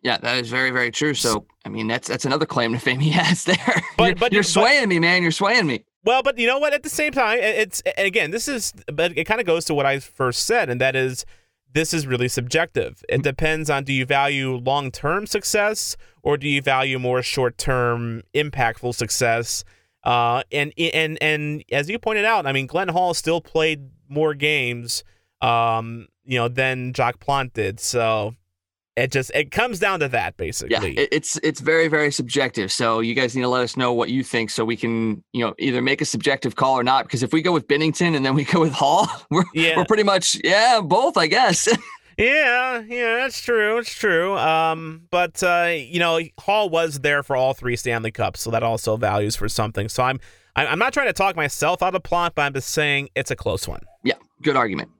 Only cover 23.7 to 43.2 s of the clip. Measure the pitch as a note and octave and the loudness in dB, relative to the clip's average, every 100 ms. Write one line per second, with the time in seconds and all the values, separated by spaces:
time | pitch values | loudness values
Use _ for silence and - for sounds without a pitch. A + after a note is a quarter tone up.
23.7 | D3+ C3+ - _ C#3+ D#3 C#3+ D3 D3+ B2 | -2 -10 -20 _ -2 -2 0 0 0 -2
24.7 | A#2+ A#2 - - _ _ _ A#2+ A#2 A#2 | -4 -6 -8 -8 _ _ _ 0 2 2
25.7 | A2+ A2+ A#2 G2+ _ - B2+ A#2+ B2 C3 | 0 -4 -12 -16 _ -4 0 0 0 -2
26.7 | C3 B2+ B2+ A#2+ A#2+ - C#3 C3 - G2 | -2 -6 -2 -2 -2 -2 -2 -2 -2 -4
27.7 | G#2+ - B2 A2+ A2 G#2 A#2+ _ _ _ | -2 -4 0 2 0 -2 -8 _ _ _
28.7 | _ _ - C3 C3+ C3 - D3 - B3 | _ _ -4 -2 -2 -2 -4 -2 0 -2
29.7 | G3 G3+ F#3+ D3 A#2+ E2+ - D#2+ - B1+ | 0 0 0 -2 -2 -4 -6 -8 -6 -2
30.7 | - - E3 C#3+ D3+ - - D3+ C#3 C3 | -2 -2 -2 0 0 -2 -2 -2 -2 0
31.7 | D#3+ D#3+ D3+ D3 C#3+ B2 A#2 C3 A2 F#2 | 2 2 2 0 -2 -2 0 0 -2 -4
32.7 | - A#2 A2+ A#2 A#2 B2+ C3 B2 B2+ B2 | 0 0 2 0 0 0 0 0 0 0
33.7 | - B2 A#2+ G2+ B2+ B2+ B2 A2 - A2+ | 0 0 2 0 -2 -2 -2 -2 -2 -2
34.7 | A2+ A#2 A#2 A2+ G#2+ _ B2 A#2 - C#3 | -2 -2 0 -2 -4 _ -4 -4 -2 -2
35.7 | B2 B2+ C#3 D3+ A#2+ C#3+ C3+ C3 - C3+ | 0 0 0 -2 -2 0 0 -2 0 0
36.7 | C3 A#2+ C3 - B2+ B2 D#3+ E3 E3 - | 2 2 2 0 -4 0 0 2 0 2
37.7 | C#3+ D#3 D3+ F3 D#3 C3+ C3+ C#3 - D#3+ | 2 2 2 2 2 2 0 2 2 2
38.7 | C3 C#3+ E3 - - - D#3 F3 D#3+ E3 | 2 2 4 2 -2 -2 0 0 2 2
39.7 | D#3+ F3+ G#3+ G#3 F#3+ - - - G3 A#3 | 2 2 4 4 4 2 0 2 6 6
40.7 | A#3 F3 F#3 C#4+ E4 D#3+ G3 B3 - - | 4 4 2 4 2 2 4 4 4 2
41.7 | A#3 - - _ - A3+ D4 C#4 B3 B3+ | 0 0 -20 _ 0 2 4 4 2 0
42.7 | B3 A3 A#3+ A#3+ A#3 | -4 -6 -4 0 0